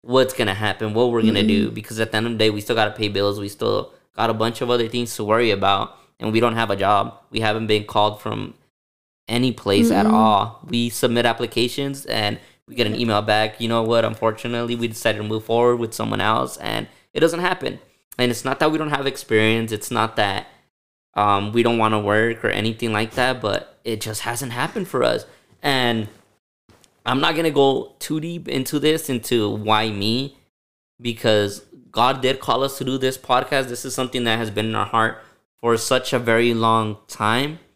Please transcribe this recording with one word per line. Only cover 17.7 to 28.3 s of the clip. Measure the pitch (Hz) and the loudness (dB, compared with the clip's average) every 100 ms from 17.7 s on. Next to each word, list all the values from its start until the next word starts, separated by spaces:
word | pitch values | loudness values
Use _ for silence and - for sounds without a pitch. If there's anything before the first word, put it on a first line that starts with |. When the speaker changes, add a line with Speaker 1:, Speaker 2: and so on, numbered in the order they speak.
| 98 _ _ _ - | -8 _ _ _ -2
Speaker 1:
And | 123 | -2
it's | 113 | 0
not | 135 135 | -4 0
that | 156 | 0
we | 156 | 0
don't | 151 | -2
have | 143 135 | -2 -2
experience. | 131 - 110 110 113 113 | -6 0 4 4 2 -2
It's | 107 - | -6 -4
not | 117 113 110 | -2 0 0
that, | 104 98 - _ _ _ _ _ _ | 0 -2 -8 _ _ _ _ _ _
um, | - 104 101 104 | 0 2 2 2
we | 117 | 2
don't | 117 117 | 2 2
wanna | 110 107 | 2 2
work | 104 107 113 117 | 2 2 2 -2
or | 110 | -4
anything | 101 110 113 117 | -2 -4 -2 -2
like | 107 113 | -2 -2
that, | - 127 123 | 0 -2 0
but | 107 98 - _ | -4 -4 -6 _
it | - 110 | -8 -6
just | 110 107 | -6 -6
hasn't | 117 117 135 | -6 -6 -6
happened | 117 160 180 180 | -6 -6 -6 -4
for | 127 | 0
us. | 123 113 - - _ _ | 0 0 -6 -20 _ _
And | 143 131 123 113 104 - _ _ _ _ _ _ _ _ | -2 0 2 0 -4 -12 _ _ _ _ _ _ _ _
I'm | - 131 | -4 0
not | 160 156 | 0 2
gonna | 165 | 2
go | 139 139 131 - _ | 4 4 4 -4 _
too | - 156 | -6 -4
deep | 160 | -4